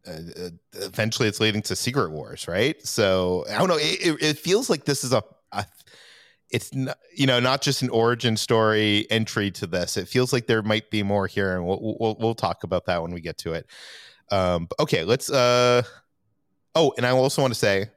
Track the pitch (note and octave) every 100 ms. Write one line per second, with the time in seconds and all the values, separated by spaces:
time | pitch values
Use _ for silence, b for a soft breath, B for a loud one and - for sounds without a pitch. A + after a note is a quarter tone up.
0 | - D#2+ E3+ E2+ F2+ E2+ _ F#2+ G2 -
1 | A2 - A2 - A2 G#2 - - B2 C3+
2 | F2 D2+ - F2 - F2+ C3+ D#3+ - -
3 | G2+ F#2 F2+ F2+ - G#2+ F#3 D#3+ D#3 F3+
4 | F3 D3+ D#3 D3 E3 G3+ C4 D#3+ - C#3
5 | B2 A#2+ - _ _ G2+ G#2 _ _ B
6 | B B B B _ A#2 - C3+ C3 -
7 | _ - C3+ B2 B2+ C#3 D3 C3+ C3 A2+
8 | A2+ A#2+ A#2+ A2 - A2+ A2 G#2+ G#2+ G#2
9 | - A2+ A2 A2+ G2+ - F2+ F2+ F2 G#2+
10 | F2+ B2 B2+ B2+ A#2 A2+ G#2+ G#2+ - G#2+
11 | G2+ G2+ F#2+ G2+ G2 F#2 F2 G2 A2 -
12 | A2+ G#2+ A2+ A2+ F#2 - E2 F2+ - F2
13 | E2+ F2 E2+ - E2+ E2 - B B B
14 | B B B G2 F#2 F2 E2+ - C#3+ F2
15 | E2 - - C#3 B2 B2 B2 B2 A#2+ B
16 | _ _ _ _ _ _ _ D#3+ D3 -
17 | B2 C3 C3 - C3 A2+ G#2+ G2 G#2+